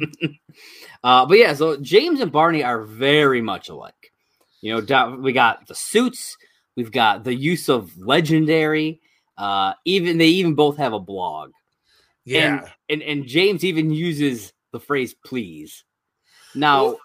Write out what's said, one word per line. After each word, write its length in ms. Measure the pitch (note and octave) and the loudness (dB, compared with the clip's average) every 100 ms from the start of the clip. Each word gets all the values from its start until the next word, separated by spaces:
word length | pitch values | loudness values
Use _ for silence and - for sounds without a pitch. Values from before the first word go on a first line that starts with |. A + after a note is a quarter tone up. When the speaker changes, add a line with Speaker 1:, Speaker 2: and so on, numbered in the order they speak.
| D#3 - | -10 -8
Speaker 1:
<laughs> 180 | D3 - _ _ - - - - | -10 -10 _ _ -20 -20 -20 -4
Uh, 220 | B2 B2+ C3 | 4 4 6
but 120 | G3+ | 6
yeah, 140 | A3 | 6
so 220 | C#3+ D#3+ C#3+ | 2 -2 -2
James 440 | C3+ F#3+ E4 D4 | 2 2 4 0
and 100 | G3+ | 0
Barney 320 | D3 E3 D#3+ | 2 2 2
are 200 | B2 A#2 | -2 -4
very 580 | G#2+ G#2+ C3+ D3+ C#3+ B2+ | -6 -2 2 4 4 2
much 260 | A2 F2+ - | -2 -6 -10
alike. 440 | D#2+ - _ _ _ _ _ _ _ | -18 -20 _ _ _ _ _ _ _
You 120 | G#2+ A2+ | -6 -6
know, 60 | |
do-, 380 | G#2 C3+ A#2+ B2+ | 0 2 0 -2
we 140 | C3+ | -2
got 320 | B2+ A#2 - - | 2 2 2 -8
the 60 | - | -14
suits, 600 | - G#3+ B3 - - - _ _ _ - | -2 0 0 -4 -14 -18 _ _ _ -10
we've 160 | A2+ | -6
got 320 | B2 A2+ G2+ | 0 0 0
the 100 | A2+ | -4
use 340 | B2 D3 E3+ - | -4 -2 -2 0
of 280 | B2+ F#2+ F2 | -2 -2 -10
legendary, 1040 | F#2+ D3+ D#3 D#3+ D3+ D#3+ D#3 D#3 D#3 D#3+ _ _ _ - | 0 0 2 2 2 2 0 -2 -4 -8 _ _ _ -10
uh, 360 | G2+ G3 F#3+ - | -4 -2 -2 -4
even, 360 | E3 F#3+ F3 E3 | -2 0 0 2
they 80 | E3 | 4
even 260 | F3+ E3+ | 4 2
both 240 | D3 D3 C#3+ | 2 2 0
have 160 | C3+ | -4
a 60 | G#2+ | -6
blog. 520 | F#2 F#2+ F2 D2+ D2 _ _ _ _ _ _ _ | -8 -8 -8 -8 -14 _ _ _ _ _ _ _
Speaker 2:
Yeah. 440 | - D#3 D#3 C#3+ - - - | -4 -2 0 -2 -8 -16 -8
Speaker 1:
And, 140 | D3+ | -6
and, 180 | D3 C#3+ | -4 -8
and 80 | B2+ | -2
James 380 | C#3+ G3 F#3+ F#3 | 2 2 2 -2
even 240 | D#3+ D#3+ | 0 -2
uses 640 | D#3 F3 D3 C#3+ A#2 G#2 _ _ | -2 -4 -2 -2 -2 -10 _ _
the 80 | A#2+ | -16
phrase, 340 | - C#3+ B2 - - | -6 -4 -4 -10 -10
"please." 580 | B2+ G2 D#2 D2+ - _ _ _ _ _ _ _ C3 | -10 -8 -14 -20 -20 _ _ _ _ _ _ _ -4
Now 280 | D3 C#3 C#3 | 2 2 2
Speaker 2:
Well, 140 | A#2 | -2